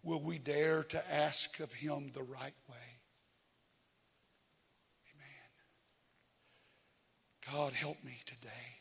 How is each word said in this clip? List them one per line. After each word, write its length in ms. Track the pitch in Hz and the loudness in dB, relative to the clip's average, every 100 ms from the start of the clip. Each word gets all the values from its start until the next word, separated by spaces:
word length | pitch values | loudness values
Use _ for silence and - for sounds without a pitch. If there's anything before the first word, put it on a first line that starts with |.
Will 160 | 170 160 | 0 0
we 180 | 151 165 | 0 -2
dare 460 | 131 147 160 156 | 2 6 6 6
to 280 | 156 160 - | 2 -2 2
ask 460 | 147 151 143 - - | 4 6 4 0 -2
of 140 | 151 | -6
Him 400 | - 151 143 139 | -4 -2 -2 -2
the 100 | 131 | -6
right 320 | 127 131 135 - - | -6 -6 -8 -10 -18
way? 320 | 120 120 120 _ _ _ _ _ _ _ _ _ _ _ _ _ _ _ _ _ _ _ _ - | -16 -16 -20 _ _ _ _ _ _ _ _ _ _ _ _ _ _ _ _ _ _ _ _ -20
Amen. 380 | 147 139 139 - _ _ _ _ _ _ _ _ _ - - - - _ _ _ _ _ _ 131 | -20 -18 -18 -20 _ _ _ _ _ _ _ _ _ -20 -20 -20 -20 _ _ _ _ _ _ -4
God, 200 | 143 143 | 2 2
help 320 | 131 151 156 | 2 -2 -4
me 160 | 135 120 - | -10 -10 -12
today. 520 | 120 117 117 120 - | -12 -14 -12 -14 -16